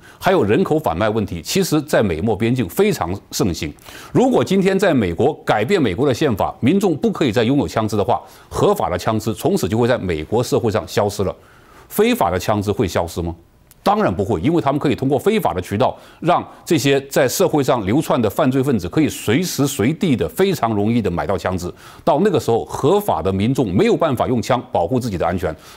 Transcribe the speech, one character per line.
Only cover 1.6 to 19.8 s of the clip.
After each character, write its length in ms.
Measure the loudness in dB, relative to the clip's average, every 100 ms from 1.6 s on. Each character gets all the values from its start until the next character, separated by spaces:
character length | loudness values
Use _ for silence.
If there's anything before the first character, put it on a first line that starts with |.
实 180 | 0 0
在 220 | 0 0
美 180 | 2 0
墨 140 | -2 0
边 180 | 0
境 160 | 0 -2
非 240 | 0 0
常 240 | 0 -4 -6 -8
盛 200 | -2 -2
行。 220 | -2 -6 -10 -20 -20 -2
如 180 | 2 4
果 140 | 2
今 180 | 2 2
天 160 | 2 2
在 160 | 2
美 180 | 2 0
国 220 | 0 0 0
改 220 | -2 0 2
变 160 | 2
美 140 | 2 0
国 120 | 0
的 60 |
宪 200 | 2 0 0
法， 180 | -2 0
民 200 | 0 2
众 160 | 2 0
不 160 | -2
可 140 | 0 0
以 60 |
再 120 | 2
拥 140 | 2 2
有 100 | 0
枪 200 | -2 0
支 100 | 0
的 60 |
话， 180 | 0 -2 -4 -20 -12
合 280 | 0 0 2
法 140 | -2
的 80 | -2
枪 220 | -2 -2
支 140 | -2
从 240 | -2 0 0
此 100 | 0
就 100 | 0
会 100 | 2
在 100 | 0
美 260 | -2 -4
国 200 | -2 -2
社 160 | 0 0
会 120 | 0
上 160 | -2 -2
消 220 | 0 0
失 140 | 0
了。 120 | -4 -4 -14 -20 -20 -20 -8
非 260 | 0 2
法 160 | 4 2
的 80 | 0
枪 240 | 0 0
支 100 | 0
会 160 | 0 0
消 200 | -2 -4
失 140 | -4
吗？ 140 | -6 -8 -16 _ _ -6 -2
当 160 | 0
然 140 | 0 0
不 80 |
会， 160 | -2 0
因 140 | 0
为 80 | 0
他 100 | 0
们 80 | 0
可 100 | 0
以 60 | 0
通 140 | 0
过 100 | 0
非 180 | 0 0
法 160 | 0
的 60 | -4
渠 180 | -4 0
道， 160 | 0 -2 -14 -6
让 200 | 0 0 -2 -14
这 140 | -2 0
些 240 | 2 2 0
在 200 | 0 0
社 180 | 2 0
会 160 | 2
上 240 | 2 0 2
流 160 | 0
窜 180 | 0 0
的 100 | 0
犯 200 | 2 2
罪 140 | 2
分 160 | 0 0
子 80 | -2
可 140 | 0
以 80 | 0
随 340 | -2 -2 0
时 240 | 0 -2 -2
随 240 | 0